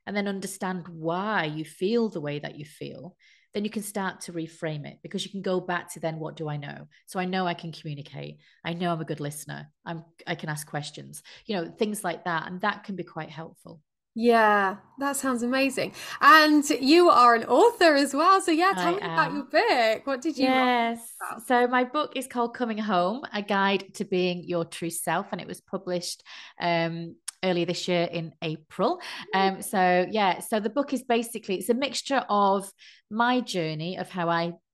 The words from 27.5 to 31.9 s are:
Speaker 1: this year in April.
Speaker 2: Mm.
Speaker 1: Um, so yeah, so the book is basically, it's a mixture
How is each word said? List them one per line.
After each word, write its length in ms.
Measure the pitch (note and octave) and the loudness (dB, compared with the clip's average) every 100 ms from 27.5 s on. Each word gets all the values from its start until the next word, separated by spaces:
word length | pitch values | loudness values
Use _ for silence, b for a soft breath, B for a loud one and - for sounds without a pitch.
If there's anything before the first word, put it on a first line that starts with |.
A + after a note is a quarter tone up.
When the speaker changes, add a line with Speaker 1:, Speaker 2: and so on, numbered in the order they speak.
| F3 E3+ | 0 0
Speaker 1:
this 220 | E3+ - | -2 -2
year 160 | F3 E3+ | 0 0
in 220 | E3+ E3 - | -2 -8 -8
April. 600 | E3 D#3 _ - A3 F4+ B B B | -8 -8 _ -2 0 -2 B B B
Speaker 2:
Mm. 220 | F#3+ F#3+ F#3+ | 0 2 0
Speaker 1:
Um, 60 | |
so 440 | - G3+ F3+ F3+ F3 | -4 2 4 4 2
yeah, 280 | G#3+ G3 E3+ | 0 0 0
so 200 | - A3 | -2 -4
the 100 | G#3+ | -2
book 240 | C#4+ C#4 | -2 -2
is 80 | B3+ | -2
basically, 540 | B3+ A#3+ A#3 G#3+ - F#3 | 0 -2 -2 -8 -6 -4
it's 120 | F#3+ | 0
a 40 | |
mixture 500 | A#3+ C#4 | 0 -2